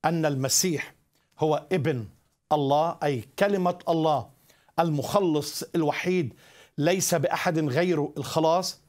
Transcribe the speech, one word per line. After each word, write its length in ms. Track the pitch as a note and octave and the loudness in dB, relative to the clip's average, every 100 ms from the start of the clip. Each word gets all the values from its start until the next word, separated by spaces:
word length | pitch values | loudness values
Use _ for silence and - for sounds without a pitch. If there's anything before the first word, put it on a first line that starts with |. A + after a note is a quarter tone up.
| D3+ | 0
أن 200 | E3+ D#3 | 0 0
المسيح 680 | C#3 C3 - F#3 D3 - _ _ _ _ _ | 0 0 0 0 -2 -8 _ _ _ _ _
هو 260 | D#3 D3 - | 0 0 0
ابن 340 | F#3 C#3 C3 G#2 - _ _ _ | -2 0 -4 -8 -18 _ _ _
الله، 460 | D3+ C#3 C#3+ E3 - | 0 2 2 2 -2
أي 200 | D3 C3 - - | -2 -2 -6 0
كلمة 400 | G3+ G3+ F3+ F3+ - | 0 2 0 -2 -2
الله 400 | E3 D#3 C#3+ G#2 _ _ _ _ - | 0 2 0 -4 _ _ _ _ -2
المخلص 840 | E3+ D3 C3 G#3 F#3 D3+ D3 - - E3+ | 0 0 0 0 2 0 -2 -10 -4 0
الوحيد، 580 | D3+ - F3+ F#3 C3+ - - - - - | 0 0 0 0 -2 -6 -20 -20 -14 -2
ليس 380 | D3 F#3+ C#3+ E3+ | 0 2 0 0
بأحد 440 | C3+ F3 F#3 D#3+ | 0 0 0 0
غيره 540 | D3+ B2+ F3+ D#3+ D3 - | 0 0 2 0 -2 -6
الخلاص؟ 640 | C3+ E3 D#3+ E3+ F3+ - | -4 0 2 2 -2 -10